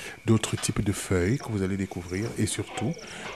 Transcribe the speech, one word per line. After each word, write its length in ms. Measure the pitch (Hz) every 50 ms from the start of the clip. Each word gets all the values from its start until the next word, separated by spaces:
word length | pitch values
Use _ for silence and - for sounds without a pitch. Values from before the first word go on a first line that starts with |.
| - - - - -
d'autres 300 | 113 113 110 - - -
types 260 | - - - - -
de 100 | 104 101
feuilles 460 | 95 - - - 98 90 87 95 127 143
que 120 | - -
vous 120 | 110 101
allez 140 | 95 92 98
découvrir, 500 | 95 98 - - 92 87 87 90 95 110 117 - -
et 80 | 113
surtout 460 | 98 - - 98 - - - 104 131 170 - - - - - - - -